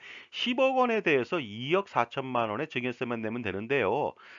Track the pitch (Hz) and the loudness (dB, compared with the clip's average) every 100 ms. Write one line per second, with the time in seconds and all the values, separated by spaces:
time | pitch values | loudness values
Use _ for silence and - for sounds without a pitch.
0 | - - - - 240 247 262 262 247 220 | -8 -18 -14 -6 -2 2 2 4 2 2
1 | 180 139 117 180 113 107 131 180 196 131 | 4 2 2 -2 -4 -6 0 0 2 0
2 | 117 - 131 120 113 107 151 131 123 120 | 0 -2 -4 -2 0 -2 -4 -2 -4 -4
3 | 120 117 110 120 107 95 113 139 95 127 | -4 -4 -4 -4 -4 -4 -2 2 2 2
4 | 113 - - | -2 -6 -20